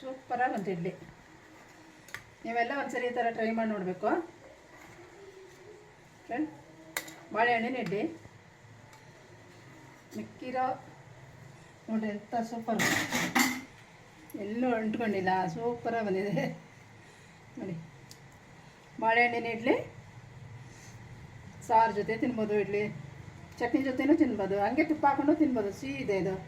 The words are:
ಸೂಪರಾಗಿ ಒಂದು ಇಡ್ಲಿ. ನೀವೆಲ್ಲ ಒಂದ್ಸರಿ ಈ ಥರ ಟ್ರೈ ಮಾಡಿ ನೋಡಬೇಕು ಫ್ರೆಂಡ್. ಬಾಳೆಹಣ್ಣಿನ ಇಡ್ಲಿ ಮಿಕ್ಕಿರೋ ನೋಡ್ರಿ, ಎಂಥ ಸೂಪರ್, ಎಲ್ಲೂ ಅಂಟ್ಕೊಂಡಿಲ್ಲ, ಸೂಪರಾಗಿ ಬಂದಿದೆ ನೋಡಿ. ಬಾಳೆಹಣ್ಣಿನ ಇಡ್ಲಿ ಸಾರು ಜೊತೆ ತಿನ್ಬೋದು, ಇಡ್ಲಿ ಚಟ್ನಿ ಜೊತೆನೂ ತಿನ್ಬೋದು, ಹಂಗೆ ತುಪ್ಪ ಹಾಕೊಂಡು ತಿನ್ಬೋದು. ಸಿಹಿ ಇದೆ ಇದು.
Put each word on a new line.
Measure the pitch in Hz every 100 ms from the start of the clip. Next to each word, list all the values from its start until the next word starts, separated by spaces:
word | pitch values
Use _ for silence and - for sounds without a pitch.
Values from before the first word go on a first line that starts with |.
ಸೂಪರಾಗಿ | 262 262 - 240 254 226
ಒಂದು | 196
ಇಡ್ಲಿ. | 175 180 - - - - - - - - - - - - - - -
ನೀವೆಲ್ಲ | 226 233 233 277
ಒಂದ್ಸರಿ | 240 247 247
ಈ | 247
ಥರ | 233 226
ಟ್ರೈ | 220 226
ಮಾಡಿ | 220
ನೋಡಬೇಕು | 208 185 180 214 349 330 - - - - - - - 349 415 392 381 381 - - - - - - - -
ಫ್ರೆಂಡ್. | 233 311 - - - - - - - -
ಬಾಳೆಹಣ್ಣಿನ | 208 247 233 233 254
ಇಡ್ಲಿ | 185 196 320 - - - - - - - - - - - - - - - - - - - - 214
ಮಿಕ್ಕಿರೋ | 214 - 254 254 254 254 - - - - - - - - - - -
ನೋಡ್ರಿ, | 220 214
ಎಂಥ | 208 - 240 226
ಸೂಪರ್, | 233 240 208 - - - - - - - - - - - - - - - 240
ಎಲ್ಲೂ | 202 226 254 226
ಅಂಟ್ಕೊಂಡಿಲ್ಲ, | 220 220 220 190 185 185 180
ಸೂಪರಾಗಿ | 233 233 240 240 226 208
ಬಂದಿದೆ | 190 202 254 269 - - - - - - - - - - -
ನೋಡಿ. | 196 165 165 - - - - - - - - - - -
ಬಾಳೆಹಣ್ಣಿನ | 226 233 240 233 233 226
ಇಡ್ಲಿ | 240 480 - - - - - - - - - - - - - - - - - - -
ಸಾರು | 226 226 208
ಜೊತೆ | 202 220
ತಿನ್ಬೋದು, | 269 220 208 208
ಇಡ್ಲಿ | 196 208 214 - - - - - - -
ಚಟ್ನಿ | 240 277 269
ಜೊತೆನೂ | 254 269 339
ತಿನ್ಬೋದು, | 277 202 190 202 202
ಹಂಗೆ | 262 302
ತುಪ್ಪ | 311 285
ಹಾಕೊಂಡು | 277 285 311
ತಿನ್ಬೋದು. | 285 247 202 190
ಸಿಹಿ | 269 277
ಇದೆ | 196 196
ಇದು. | 180 190